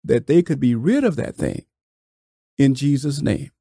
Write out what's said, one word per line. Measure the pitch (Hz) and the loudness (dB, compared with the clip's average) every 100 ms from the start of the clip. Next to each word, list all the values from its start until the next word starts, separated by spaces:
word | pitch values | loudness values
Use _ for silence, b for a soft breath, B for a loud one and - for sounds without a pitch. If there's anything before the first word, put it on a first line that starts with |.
that | - 123 - | 0 -2 4
they | 165 | 2
could | 175 139 | 2 0
be | 127 | 0
rid | 117 147 269 | 2 2 2
of | 254 139 | 0 -2
that | - - | -6 -4
thing | 60 50 _ _ _ _ _ _ _ _ _ - | -6 -6 _ _ _ _ _ _ _ _ _ 0
in | 139 | 2
Jesus' | 131 143 139 147 143 | 2 0 0 -2 -4
name. | 135 110 139 _ | -2 -4 -6 _